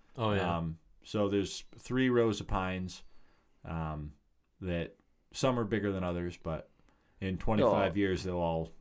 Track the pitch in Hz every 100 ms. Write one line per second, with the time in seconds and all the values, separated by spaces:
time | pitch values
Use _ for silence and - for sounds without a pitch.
0 | - - 113 101 90 85 82 80 _ -
1 | - 107 101 101 92 - - - - 127
2 | 131 120 113 101 87 104 92 92 92 -
3 | - - - _ _ _ - 82 80 76
4 | 76 - _ _ _ _ 92 85 80 -
5 | _ _ _ - 135 123 107 110 101 95
6 | 90 87 87 85 85 80 - _ _ _
7 | _ _ 95 92 - 110 120 101 98 90
8 | 98 90 92 90 85 82 80 -